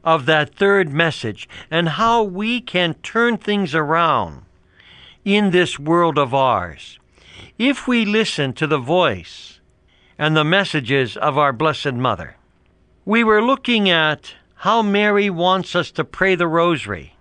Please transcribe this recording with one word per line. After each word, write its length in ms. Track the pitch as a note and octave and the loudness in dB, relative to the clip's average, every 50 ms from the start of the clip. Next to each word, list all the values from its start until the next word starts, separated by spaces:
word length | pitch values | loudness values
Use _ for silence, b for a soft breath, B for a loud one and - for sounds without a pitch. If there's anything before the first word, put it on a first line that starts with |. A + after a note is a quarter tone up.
of 240 | _ E3 E3 D#3 B2+ | _ 2 0 2 2
that 300 | C#3+ D#3 D3+ D3 D3 _ | 2 2 2 2 -2 _
third 320 | - G3 G3+ G3+ G3 F#3 | 0 2 2 4 2 2
message 600 | D3+ C#3 D3+ E3+ E3 - - - A2 G2+ - - B B B B B | 0 0 0 0 0 0 -4 -8 -8 -8 -8 -16 B B B B B
and 200 | D#3 E3 F3 E3 | -2 -2 0 0
how 340 | C#3+ D#3+ A3 A3+ A#3 A#3 A3 | -2 0 0 2 2 2 0
we 380 | G3+ F3+ F#3+ G#3+ A3+ A#3+ A#3+ | -2 -4 -4 -4 -4 -4 -4
can 320 | - - - F3+ F3+ E3 D3+ - - | -6 -4 -2 -2 -2 -2 -4 -8 -12
turn 320 | - - A3+ A#3 A#3+ A#3 | -6 -2 0 0 0 0
things 400 | - - - G#3 G3+ G3 D3+ C3+ | -2 -2 -2 -2 0 -2 0 -2
around 680 | D#3+ D3+ C#3+ D#3+ E3 E3+ D#3+ C#3+ A#2+ G2 E2 D2 C2 - _ _ _ _ B B B B B B B B B B B B | -2 0 0 0 2 2 2 2 0 0 -2 -8 -16 -20 _ _ _ _ B B B B B B B B B B B B
in 260 | G3+ G3+ G#3 G#3 F#3+ | 0 2 2 4 4
this 260 | E3+ F3+ F3 - - | 4 2 2 0 -4
world 400 | - C#3+ D3+ E3 F3 F3 E3 D3 | -8 -2 0 2 2 2 2 2
of 160 | D3 C#3+ B2+ B2 | 0 0 2 2
ours 640 | C3+ C3+ B2+ A#2 G2 F2 F2 D2+ - - - - _ _ B B B B B B B B B B | 2 2 2 2 0 -2 -6 -12 -16 -20 -20 -20 _ _ B B B B B B B B B B
if 280 | - A3 C4+ C#4 - - | -2 0 0 0 -2 -2
we 200 | - B3 A#3 A3 | 0 0 0 0
listen 480 | G3+ G#3 A3 A3 - - - C#3+ C3 A#2+ | 2 0 0 0 0 -2 -4 -4 -4 -2
to 120 | - D#3 | -4 -2
the 120 | D3 D#3 | -2 -2
voice 840 | C#3 A#2+ B2 E3 F#3 F3 C#3+ G#2 F2+ E2+ - - - - - - _ _ _ _ _ _ b b b b b b | -2 0 0 2 2 2 2 0 -4 -10 -16 -20 -20 -20 -20 -20 _ _ _ _ _ _ b b b b b b
and 200 | b D3+ D3+ D#3 | b 0 2 2
the 60 | D#3 D3+ | 2 2
messages 760 | D#3 F3 G3 G3 - - D#3 B2+ G#2+ C#3 C#3 C3 A2 - | 2 2 2 0 0 -2 -4 -2 0 0 0 0 -2 -4
of 200 | - - D3+ C3+ | -4 -4 -2 0
our 140 | C#3+ D3 C#3+ | 2 0 0
Blessed 400 | B2+ A2 D3+ D#3 C#3 - - D3 | 0 0 -2 -2 -2 -2 -6 -6
Mother. 460 | B2+ A#2+ B2+ B2+ G#2+ E2 E2 - - _ _ _ _ _ _ _ _ _ _ _ _ _ _ | -4 -2 -2 -2 -2 -4 -8 -16 -18 _ _ _ _ _ _ _ _ _ _ _ _ _ _
We 220 | F#3+ G#3+ A#3 A#3 | 0 0 2 4
were 180 | A3 G#3+ G#3 A3 | 4 4 4 4
looking 460 | B3 C4+ C4 - B3 A#3+ A3 G3+ F#3+ | 2 0 -2 0 0 0 2 2 2
at 460 | F3 E3 D#3 D#3 D3+ - - - - - _ _ _ | 2 2 2 0 -2 -4 -8 -20 -20 -20 _ _ _
how 260 | - - F#3 A3 A#3 | -4 0 0 2 2
Mary 480 | A3 G3+ G3 G3+ G#3 G#3 G3+ G3+ G#3 G3+ | 2 2 2 2 2 2 2 2 0 0
wants 460 | F3+ E3 F3 F#3 F#3 F#3+ F3 - - | -2 0 2 2 2 0 -2 -2 -4
us 160 | F3 D#3+ - | -4 -4 -2
to 140 | _ - D3+ | _ -6 -6
pray 280 | - - - F#3 F#3+ F#3+ | -6 -2 0 0 2 2
the 140 | E3+ F3 | 2 0
rosary. 680 | E3 D#3 E3+ E3+ F3 E3 C#3 - G2+ G2+ E2 C#2 D#2 _ _ | 0 2 2 2 2 0 -2 -4 -8 -10 -10 -10 -18 _ _